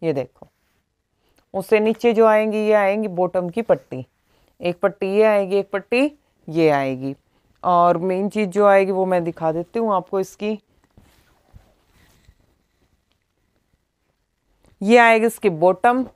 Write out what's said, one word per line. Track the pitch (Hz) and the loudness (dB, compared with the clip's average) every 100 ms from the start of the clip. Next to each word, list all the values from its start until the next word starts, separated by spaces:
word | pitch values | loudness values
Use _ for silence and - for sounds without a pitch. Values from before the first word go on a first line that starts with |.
ये | 165 | -4
देखो, | 139 123 _ - _ _ _ _ _ _ _ _ _ _ | -4 -6 _ -20 _ _ _ _ _ _ _ _ _ _
उससे | 190 180 214 | -8 0 2
नीचे | 220 226 240 | 2 0 0
जो | 220 220 | 2 4
आएंगी, | 214 220 214 | 2 0 -2
ये | 214 | 0
आएंगी | 214 196 208 214 | 2 2 -2 -4
बॉटम | 175 180 185 175 | -4 -4 -2 -6
की | 220 | -4
पट्टी, | 220 160 - 131 - _ _ _ _ - | -2 -2 -4 -14 -14 _ _ _ _ -8
एक | 175 175 | -6 -2
पट्टी | 196 - 190 | -4 -4 -4
ये | 202 | 0
आएगी, | 214 208 196 202 | 2 2 0 -2
एक | 196 | -4
पट्टी | 196 - 247 285 294 _ _ - | -8 -4 -2 -2 -4 _ _ -8
ये | 160 160 | 0 2
आएगी। | 143 135 131 135 139 _ _ _ _ | 2 -2 -6 -10 -12 _ _ _ _
और | 180 175 175 170 | 0 2 2 2
मेन | 185 185 202 | -2 -4 -4
चीज़ | 214 202 | -4 -4
जो | 196 202 | 2 4
आएगी | 196 190 | 4 2
वो | 190 185 | -2 -2
मैं | 180 | -2
दिखा | 170 - 160 | -4 -6 -4
देती | 160 170 233 | -4 -6 -6
हूँ | 226 | -2
आपको | 185 180 196 | -4 -4 -6
इसकी, | 190 - 208 214 _ _ _ _ _ _ _ _ _ - _ _ _ _ _ _ _ _ _ _ _ _ _ _ _ _ _ _ _ _ _ _ _ _ _ _ _ _ _ _ _ - | -6 -8 -8 -8 _ _ _ _ _ _ _ _ _ -20 _ _ _ _ _ _ _ _ _ _ _ _ _ _ _ _ _ _ _ _ _ _ _ _ _ _ _ _ _ _ _ -6
ये | 196 240 | 2 4
आएगी | 233 226 226 | 6 4 0
इसकी | - 208 | -2 -4
बॉटम, | 160 180 185 240 254 247 | 0 0 2 0 0 -4